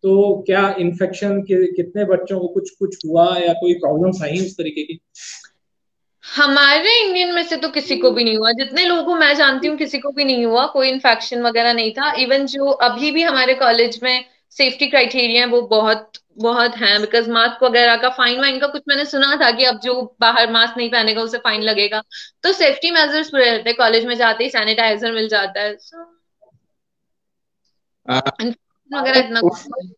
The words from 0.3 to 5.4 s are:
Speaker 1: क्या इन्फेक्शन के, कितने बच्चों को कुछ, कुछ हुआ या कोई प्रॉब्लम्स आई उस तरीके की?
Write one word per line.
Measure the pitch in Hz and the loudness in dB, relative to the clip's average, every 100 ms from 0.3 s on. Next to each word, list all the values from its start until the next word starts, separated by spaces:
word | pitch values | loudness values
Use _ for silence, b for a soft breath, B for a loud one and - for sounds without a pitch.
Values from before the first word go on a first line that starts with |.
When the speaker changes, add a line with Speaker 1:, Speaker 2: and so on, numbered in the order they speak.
| 180 - | 2 0
Speaker 1:
क्या | 190 196 196 | 2 2 0
इन्फेक्शन | 175 170 185 - 202 202 | -2 -2 -4 -2 -2 -2
के, | 196 185 185 | 0 2 2
कितने | - 175 202 | 0 -6 -4
बच्चों | 196 180 175 190 | 0 0 -2 -6
को | 175 | -4
कुछ, | 185 190 | -6 -8
कुछ | _ 196 - 160 | _ -8 -6 -2
हुआ | 165 175 180 | 2 2 2
या | 175 | 0
कोई | 170 175 | 0 0
प्रॉब्लम्स | 175 143 151 185 - | 0 0 0 0 -2
आई | 151 170 185 | -4 -4 -4
उस | |
तरीके | - 160 151 | -6 -8 -6
की? | 151 160 _ - B B | -10 -12 _ -20 B B